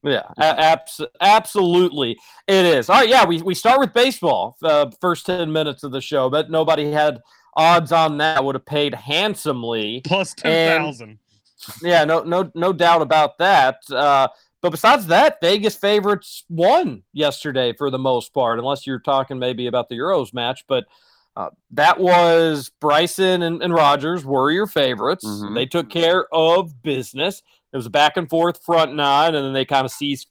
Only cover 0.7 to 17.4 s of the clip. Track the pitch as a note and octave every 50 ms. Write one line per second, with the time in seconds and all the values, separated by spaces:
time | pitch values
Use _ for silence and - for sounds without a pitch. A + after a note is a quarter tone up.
0.7 | D#3+ E3 - - - - D#3 - _ _ F3 G3 G#3 A3 - - - G#3 F#3+ F3
1.7 | F3 F3 F#3 F3 C#3 D3 C3 A#2 A2+ _ _ _ - - _ - G3 F#3+ F3+ F3
2.7 | D#3+ C3 A2+ - F#3+ A#3+ C4 A3 B3+ B3+ G#3+ E3+ E3+ D#3+ D#3+ F#3+ F3+ - - A3+
3.7 | B3 C#4 C#4 F3+ _ A#3 B3 C4+ A#3+ - - E3 B2+ G2 F#2+ A#2 _ _ D3+ D#3+
4.7 | D3+ D3 D3 B2+ - _ - F3+ F3 - - - F3+ F3+ E3+ D#3 D#3 D#3 D#3 D3
5.7 | C3+ _ - C#3+ B2+ C3+ B2+ - D3 C#3 C3 C3 C3 D3+ D#3+ D#3 D#3+ D#3+ D#3+ D#3
6.7 | D#3+ D3+ D3 D3 D3 D3+ D3+ D3+ C3+ A#2 _ _ _ _ _ _ _ D#3 D#3+ E3
7.7 | F3 E3+ E3 C3 E3 E3 D#3+ D#3 D3+ D3 D3 D#3+ D#3+ C#3+ C3+ C#3 C3+ B2+ _ -
8.7 | D3 D3 D3 C#3+ - - - C3+ D3 E3 G3 G#3+ G3+ - - D3+ C3+ B2 A#2 A#2
9.7 | A#2 A2+ G#2+ G#2 A2+ B2+ C3+ D#3 F3 G3 F#3 - - - - D#3 E3 E3 E3 E3
10.7 | D#3+ D#3+ D3+ D3+ C#3 A2+ A#2 G#2+ G#2+ G#2+ _ _ _ _ _ _ _ _ - -
11.7 | - - D#3+ F3 F3 E3 D3+ D3 D#3+ E3 - E3 E3+ F3+ F#3+ D#3 _ E3+ E3+ F#3
12.7 | F#3+ D#3+ F3 E3+ F3 E3+ D#3 C3 D#3+ D#3 D3+ C#3+ - _ E3+ F#3+ G3 D#3 C3+ C3
13.7 | C3 - _ - C#3+ B2 C#3+ D3 C#3+ C3+ C3+ C3 - _ _ _ _ _ - F3
14.7 | D#3 D#3+ - A3 C4 C4+ G3+ D#3+ E3 G3 C#4 D#4 G#3 - - E3+ G3+ G#3+ G3+ G#3+
15.7 | G3+ - - G3+ G#3+ G#3 F#3+ G3+ G#3 - - - - - _ _ F3 D#3+ E3+ G3
16.7 | C4+ F4 F4+ G#3+ B2+ F#2+ _ _ _ C#3 D3+ C#3+ C3+ -